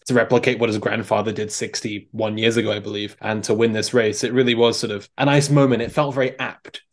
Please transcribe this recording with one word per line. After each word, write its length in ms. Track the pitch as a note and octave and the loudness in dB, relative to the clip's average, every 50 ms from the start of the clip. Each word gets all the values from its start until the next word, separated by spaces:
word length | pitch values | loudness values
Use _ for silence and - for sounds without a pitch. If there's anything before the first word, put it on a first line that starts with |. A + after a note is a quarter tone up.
| _ | _
to 80 | - B2+ | 0 2
replicate 440 | A#2+ A2+ - B2 A#2+ - B2+ B2 A2 | 2 4 4 2 2 4 2 2 2
what 120 | A#2 A2+ | 0 0
his 80 | G#2+ G#2+ | 0 0
grandfather 520 | G2+ G2+ G#2+ A2+ G#2+ - A2 G#2+ G2+ A2+ | 0 -2 -2 -2 0 0 0 0 0 -2
did 220 | G#2 G#2 G#2+ G#2+ | -4 -6 -6 -6
sixty-one 840 | - - A#2 G2+ - - - A2+ G#2 G2 - _ - A2 A2 G#2+ G#2+ G#2+ | -6 -8 -8 -8 -6 -8 -6 -6 -8 -8 -12 _ -6 -6 -4 -4 -2 0
years 180 | A2 A#2 A2 | 0 2 2
ago, 160 | A#2 G#2+ G#2+ | 2 0 0
I 60 | G#2 G#2 | -2 -4
believe, 400 | G2+ G#2 G#2 G#2 G#2 G2+ - _ | -6 -8 -8 -8 -8 -10 -12 _
and 240 | - A2 A2 G#2+ F#2 | -6 -6 -4 -4 -2
to 80 | - | -2
win 200 | A2+ A2 A#2 A2+ | 0 2 2 2
this 200 | A2 A2 G2+ - | 2 -2 -2 0
race. 320 | - A#2+ A2+ G#2+ - - C3+ | 2 2 2 2 0 -2 -4
It 80 | A2+ | 0
really 220 | B2 C3 B2+ B2 A#2+ | 2 2 2 2 4
was 240 | A2+ A#2+ A#2 A2 - | 4 2 2 2 0
sort 140 | A#2+ G#2+ | -4 -6
of 180 | G#2 G2+ - - _ - | -6 -8 -12 -12 _ -2
a 80 | C#3 | 2
nice 240 | C#3+ C#3+ D3 C#3+ C#3+ | 2 4 4 4 4
moment. 320 | D3 C#3+ C#3 C3 A#2+ A2 | 4 4 4 4 2 0
It 100 | A#2 A2 | -2 -2
felt 220 | - D3+ D3 C#3+ B2 | -2 -2 -2 0 -2
very 240 | C3+ B2+ C3 - - | -2 -2 -2 -4 -6
apt 460 | B2+ G#2+ - - - - - - - _ | -8 -10 -10 -14 -18 -20 -20 -20 -20 _